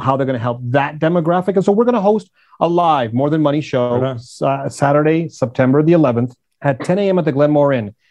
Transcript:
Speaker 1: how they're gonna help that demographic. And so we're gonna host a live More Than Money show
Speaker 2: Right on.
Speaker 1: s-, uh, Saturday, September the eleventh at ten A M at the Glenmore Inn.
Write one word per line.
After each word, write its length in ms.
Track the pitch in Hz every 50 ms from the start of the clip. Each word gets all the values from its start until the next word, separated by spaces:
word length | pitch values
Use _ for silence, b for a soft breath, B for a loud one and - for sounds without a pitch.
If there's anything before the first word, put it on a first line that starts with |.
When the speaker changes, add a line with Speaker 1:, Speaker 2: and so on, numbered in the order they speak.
Speaker 1:
how 160 | - 135 135
they're 100 | 135 135
gonna 120 | 131 131 117
help 220 | 113 123 117 123
that 360 | 123 120 120 139 139 147 151 151
demographic. 560 | 160 160 175 175 156 165 175 180 180 202 190
And 100 | 196 185
so 60 | 202
we're 140 | 202 214 240
gonna 160 | 240 247 220
host 300 | 185 208 214 214 214 - b b b b b b
a 100 | 165 170
live 440 | 170 175 175 165 156 139 120 110
More 180 | 110 127 139 147
Than 120 | 156 160
Money 180 | 151 143 143 151
show 320 | 143 - - 127 123 123
Speaker 2:
Right 180 | 120 123 131 135
on. 60 | 131
Speaker 1:
s-, 260 | 117 - - - -
uh, 260 | 139 139 135 139 135 135
Saturday, 600 | - - 143 139 143 147 151 156 160 165 170 -
September 540 | - - - 120 - - 131 127 131 147
the 100 | 156 160
eleventh 420 | 170 170 151 127 117 117 123 127 - _ _ _ _ _
at 200 | - 143 135 117
ten 160 | - - 180 202
A 100 | 202 196
M 100 | 185 180
at 60 | 160
the 80 | 156
Glenmore 400 | 131 139 147 151 151 143 143 143
Inn. 220 | 135 120 107 101 - _ _ _